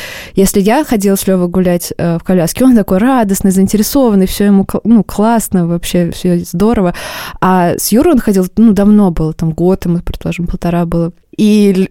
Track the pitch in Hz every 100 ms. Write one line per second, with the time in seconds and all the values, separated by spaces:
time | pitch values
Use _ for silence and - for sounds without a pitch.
0 | - - - - 196 - 190 254 302 226
1 | 196 196 - 190 180 190 180 175 - -
2 | 170 170 - 185 160 - 262 233 190 190
3 | 240 269 214 196 196 190 196 208 214 285
4 | 247 202 185 - 202 196 196 - 202 233
5 | - - 214 233 - 190 170 170 - 175
6 | 170 - 180 175 175 175 208 233 180 -
7 | - - - - 185 185 175 - - 214
8 | 330 269 - 196 185 - 226 196 202 208
9 | 196 160 156 160 160 160 175 190 175 175
10 | - - 165 165 170 180 175 175 170 170
11 | 165 - _ - 208 208 202 190 190